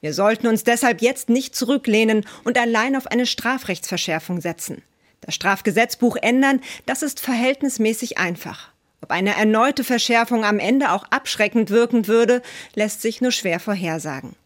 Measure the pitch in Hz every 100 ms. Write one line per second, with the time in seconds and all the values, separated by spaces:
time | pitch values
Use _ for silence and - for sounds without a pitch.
0 | 156 147 196 220 233 220 - 233 262 233
1 | 226 262 - 240 269 - 233 277 - 214
2 | 220 214 208 - - 240 233 226 240 269
3 | 262 240 247 - 233 262 - 180 - 185
4 | - 160 - 180 170 165 - - _ _
5 | _ _ - - - 196 - 180 233 -
6 | 240 240 - 247 269 269 - - - 277
7 | 302 - - 240 254 277 277 247 220 220
8 | 240 - 175 170 - - - _ _ _
9 | - 165 196 202 214 220 254 277 247 247
10 | - 233 233 240 214 208 185 269 277 185
11 | - 269 - - 208 233 214 208 233 240
12 | 202 226 233 247 240 - - - 214 -
13 | 233 226 247 240 190 170 - 202 175 160
14 | 156 135 139 -